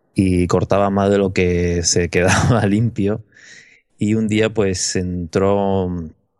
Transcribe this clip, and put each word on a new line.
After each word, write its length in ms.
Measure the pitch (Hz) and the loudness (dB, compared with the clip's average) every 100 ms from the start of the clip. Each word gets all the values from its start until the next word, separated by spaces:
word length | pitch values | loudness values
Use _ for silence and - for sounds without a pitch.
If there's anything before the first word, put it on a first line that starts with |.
| _ - | _ 0
y 320 | 95 90 87 | 2 2 2
cortaba 420 | 90 - 98 101 | 0 0 0 0
más 220 | 98 98 | 2 2
de 80 | 101 | 2
lo 140 | 98 | 0
que 500 | 95 90 87 87 85 | 0 0 0 0 -2
se 260 | 80 - 87 | -2 -2 0
<laughs> 0 | |
quedaba 560 | 92 90 101 - 120 101 | 0 2 2 2 2 2
limpio. 560 | 104 117 - 98 107 - - - - - - _ _ | 0 0 -2 -4 -4 -8 -20 -20 -20 -20 -20 _ _
Y 160 | 104 110 | -2 0
un 120 | 110 | 0
día, 240 | 107 110 | 0 0
pues, 440 | 110 98 92 - 95 | 0 -2 -2 -4 -4
entró, 1120 | 90 90 85 98 98 101 98 98 90 90 80 - _ _ | -4 -4 -2 0 2 2 0 0 -2 -4 -8 -14 _ _